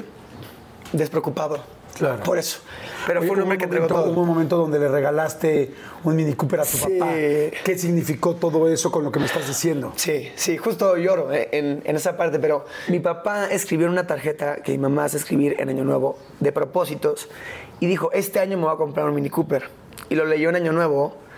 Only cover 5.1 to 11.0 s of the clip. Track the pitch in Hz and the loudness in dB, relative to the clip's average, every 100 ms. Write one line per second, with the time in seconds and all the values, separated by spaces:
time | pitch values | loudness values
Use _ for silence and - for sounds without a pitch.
5.1 | 151 156 - 160 147 135 - - - 160 | 2 0 0 2 2 0 -6 -18 -4 0
6.1 | 160 156 131 139 160 - 131 190 185 170 | 2 2 0 0 0 0 0 0 2 2
7.1 | 165 147 147 151 - 190 180 170 170 160 | 2 2 2 0 0 -2 0 0 0 0
8.1 | 135 180 170 170 160 165 160 156 165 147 | 0 0 2 2 4 4 4 2 0 0
9.1 | 143 143 - 139 135 165 143 120 - 170 | 0 0 -2 -4 -2 0 0 -4 -4 -2
10.1 | 147 - - - 160 226 175 196 175 | -2 -4 -4 -2 0 -2 2 2 4